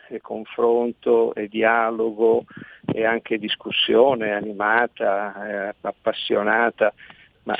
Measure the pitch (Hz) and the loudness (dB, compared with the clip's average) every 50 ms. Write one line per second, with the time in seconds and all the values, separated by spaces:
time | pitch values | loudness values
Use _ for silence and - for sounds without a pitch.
0 | - - 117 110 - - 110 110 107 - - - 117 117 117 120 120 120 110 - | -18 -16 -16 -14 -12 -10 -12 -12 -12 -10 -4 0 2 2 2 2 0 -2 -6 -4
1 | - 123 117 113 113 117 - 110 107 104 110 110 110 110 117 117 113 113 117 113 | 0 2 4 4 4 2 -2 -4 -8 -6 -2 0 2 2 2 2 0 0 -2 -2
2 | 113 113 104 107 117 113 113 120 - - - - - - - - - - - 113 | -4 -4 0 2 2 4 4 2 0 -6 -14 -20 -20 -20 -20 -10 -6 -4 -2 0
3 | 110 113 113 113 - - 113 107 104 101 - - - 98 98 - - - 110 113 | 0 0 0 -2 -2 -4 -6 -4 -4 -6 -8 -8 -8 -6 -4 -2 0 2 4 6
4 | 127 139 131 113 110 104 101 104 104 107 101 98 104 104 113 117 120 113 - - | 6 6 4 0 -2 -2 -4 -4 -4 -6 -6 -2 0 2 2 2 2 0 -2 -4
5 | 113 104 98 101 104 101 98 101 101 107 101 101 98 104 - - - 104 - _ | -2 -2 0 -2 -4 -6 -8 -10 -10 -8 -8 -6 -8 -8 -10 -8 -8 -10 -10 _
6 | _ 113 - - - - 120 104 104 107 107 113 117 113 - - 110 104 - - | _ -4 -4 -4 -4 -2 -2 0 2 2 2 2 2 0 2 2 0 0 0 -4
7 | - - - - - _ _ _ _ 113 - | -12 -20 -20 -20 -20 _ _ _ _ -2 -2